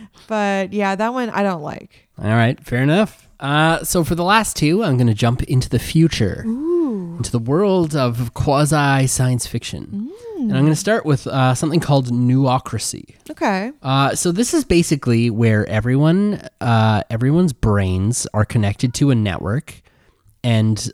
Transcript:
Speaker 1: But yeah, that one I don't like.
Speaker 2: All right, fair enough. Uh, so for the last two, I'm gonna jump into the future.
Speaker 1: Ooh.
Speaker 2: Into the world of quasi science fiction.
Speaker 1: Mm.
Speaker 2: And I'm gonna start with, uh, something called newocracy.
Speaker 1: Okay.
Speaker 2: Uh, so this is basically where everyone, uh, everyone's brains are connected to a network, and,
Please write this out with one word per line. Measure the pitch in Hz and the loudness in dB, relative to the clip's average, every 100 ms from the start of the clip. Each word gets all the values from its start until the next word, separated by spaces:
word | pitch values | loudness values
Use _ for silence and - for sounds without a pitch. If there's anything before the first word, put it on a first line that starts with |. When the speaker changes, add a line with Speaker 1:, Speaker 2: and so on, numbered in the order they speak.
| 220 _ - | -20 _ -6
Speaker 1:
But | 214 202 196 190 | -2 -2 -2 -4
yeah, | 202 196 196 | -2 -2 0
that | 220 | -2
one | 254 233 | -2 -4
I | - | -2
don't | 202 170 | -2 -2
like. | 151 - - _ _ - | -8 -12 -16 _ _ -6
Speaker 2:
All | 104 | 0
right, | 117 117 - | 2 2 0
fair | - 120 | -4 0
enough. | 139 170 220 - _ - | 2 2 0 -4 _ -10
Uh, | 139 147 160 165 | -2 2 2 0
so | - 185 | 0 0
for | 151 170 | 0 0
the | |
last | 175 220 208 - | 2 2 0 0
two, | 151 185 | 0 2
I'm | 214 127 | 2 2
gonna | 123 | 2
jump | 107 120 123 | 2 0 0
into | - 127 - | 0 -2 0
the | 123 | -4
future. | - 160 160 - 104 - 226 | 0 2 2 2 -2 -2 -6
Speaker 1:
Ooh. | 240 311 349 302 208 175 170 | -4 -2 0 0 -4 -8 -8
Speaker 2:
Into | 117 | -4
the | 120 | -4
world | 117 151 208 190 160 151 | 0 0 2 2 0 0
of | 127 120 117 | 0 -2 -4
quasi | - - 139 151 156 143 135 135 | -2 0 2 2 2 2 2 2
science | - 127 123 - | 0 0 0 -4
fiction. | - - 67 - 202 240 415 480 403 | -8 -8 -10 -10 -10 -10 -12 -12 -6
Speaker 1:
Mm. | |
Speaker 2:
And | 233 135 | -2 2
I'm | |
gonna | 147 151 | 2 2
start | 202 220 151 | 0 -2 0
with, | 139 - | -2 -2
uh, | 135 127 127 | 0 0 0
something | 160 160 | 0 0
called | - 143 123 | 2 0 0
newocracy. | 120 123 131 135 123 - 110 - - - _ - | 0 2 2 2 0 -2 -8 -6 -10 -16 _ -18
Speaker 1:
Okay. | 302 294 190 226 294 | -4 -2 -2 -4 -8
Speaker 2:
Uh, | 131 135 139 - | -2 0 0 0
so | 180 | -2
this | 175 240 | 0 0
is | 330 | 0
basically | - 175 170 147 123 117 117 | 2 2 2 0 2 2 2
where | 107 113 107 - | 2 2 2 0
everyone, | 107 120 131 156 185 208 185 - - | -2 0 2 4 2 0 -4 -10 -6
uh, | 123 113 110 107 - | 0 2 4 2 -2
everyone's | 113 127 160 180 | -2 2 2 2
brains | 117 113 101 95 92 101 123 - | 2 0 2 2 0 0 -2 -2
are | 107 104 | -2 0
connected | 117 101 98 127 - | 0 0 0 -2 0
to | 139 | 2
a | 120 | 2
network, | 104 87 87 123 - - _ _ _ _ _ _ | 0 -2 -4 -4 -6 -16 _ _ _ _ _ _
and, | 120 113 110 107 - | 0 2 2 0 -4